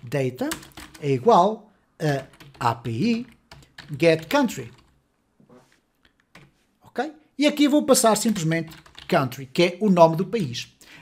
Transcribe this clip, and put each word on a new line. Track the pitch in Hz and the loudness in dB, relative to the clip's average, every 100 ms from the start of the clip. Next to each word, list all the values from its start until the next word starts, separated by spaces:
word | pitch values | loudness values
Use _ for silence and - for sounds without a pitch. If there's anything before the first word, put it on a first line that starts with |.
data | 123 147 131 120 277 - - - - - | -8 -4 -4 -4 -8 -8 -14 -20 -20 -10
é | 143 | -4
igual | 131 175 208 185 220 - _ _ - | 0 4 4 4 0 -12 _ _ -6
a | 156 139 - - - - | -4 -4 -6 -20 -20 -4
A | 120 | -4
P | 117 123 | -2 -6
I | 113 208 233 247 _ _ - - - - 143 | -4 -2 -4 -6 _ _ -20 -20 -20 -16 -2
get | 170 160 160 | 2 2 0
country. | 285 262 - 117 - _ _ _ _ _ _ _ - _ _ _ _ _ _ _ - - _ _ _ | 0 0 -4 -14 -18 _ _ _ _ _ _ _ -20 _ _ _ _ _ _ _ -20 -20 _ _ _
Ok? | _ - 285 - _ - | _ -8 -8 -10 _ -2
E | 294 | 0
aqui | 202 285 | 2 2
vou | 294 | 2
passar | 294 262 226 208 | 4 4 4 2
simplesmente | 233 196 160 165 160 - - - - | 0 -2 -2 -4 -6 -14 -20 -20 -2
country, | 175 131 120 131 | 0 0 -6 -8
que | - | 0
é | 175 180 | 0 0
o | 214 | 2
nome | 180 165 | 4 4
do | 160 | 4
país. | - 233 147 120 - _ - - | -4 -6 -6 -8 -14 _ -20 -14